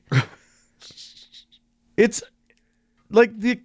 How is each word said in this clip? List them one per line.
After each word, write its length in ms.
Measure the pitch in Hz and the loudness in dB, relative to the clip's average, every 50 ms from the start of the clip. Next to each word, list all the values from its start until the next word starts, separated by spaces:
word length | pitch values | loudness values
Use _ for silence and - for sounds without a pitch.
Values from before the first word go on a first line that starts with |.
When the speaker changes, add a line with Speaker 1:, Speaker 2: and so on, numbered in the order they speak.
| _ _ | _ _
Speaker 1:
<laughs> 120 | - 131 - - - _ _ _ _ _ _ _ _ _ - - - - - - - - - _ - - - _ _ _ _ _ _ _ _ _ _ | -2 -2 -2 -2 -10 _ _ _ _ _ _ _ _ _ -20 -20 -20 -20 -20 -20 -20 -20 -20 _ -20 -20 -20 _ _ _ _ _ _ _ _ _ _
Speaker 2:
It's, 280 | - 214 233 - - - - _ _ _ _ _ _ _ _ _ _ _ _ _ _ _ _ | 0 0 0 0 -4 -10 -14 _ _ _ _ _ _ _ _ _ _ _ _ _ _ _ _
like, 280 | 202 220 240 233 226 220 | 2 2 2 2 0 -4
the, 220 | 202 247 247 - - | -4 -4 -4 -4 -8